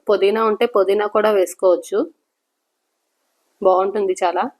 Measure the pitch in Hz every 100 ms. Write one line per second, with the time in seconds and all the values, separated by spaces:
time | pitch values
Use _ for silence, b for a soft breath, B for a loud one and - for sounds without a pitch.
0 | - 202 190 220 226 214 240 208 190 202
1 | 208 214 214 208 180 - 190 170 - 202
2 | 330 - _ _ _ _ _ _ _ _
3 | _ _ _ _ _ _ 190 185 190 233
4 | 196 185 180 170 233 -